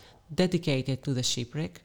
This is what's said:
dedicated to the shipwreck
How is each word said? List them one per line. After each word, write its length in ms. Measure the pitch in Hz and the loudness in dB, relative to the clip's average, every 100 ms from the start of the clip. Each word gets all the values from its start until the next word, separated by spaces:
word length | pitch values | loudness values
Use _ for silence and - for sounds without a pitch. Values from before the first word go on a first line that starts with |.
| - - - 151 | -20 -20 -6 0
dedicated 600 | 180 165 156 131 131 131 - | 2 2 2 0 0 -2 0
to 80 | |
the 100 | 127 | 0
shipwreck 580 | 123 - 120 147 175 - | 0 -2 -4 -4 -6 -8